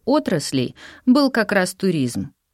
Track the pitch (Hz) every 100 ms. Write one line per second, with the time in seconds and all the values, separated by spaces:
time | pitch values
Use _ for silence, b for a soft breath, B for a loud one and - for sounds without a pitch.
0 | - 294 269 160 - 135 123 B B B
1 | - 202 269 254 214 202 180 - 196 165
2 | 123 101 - - _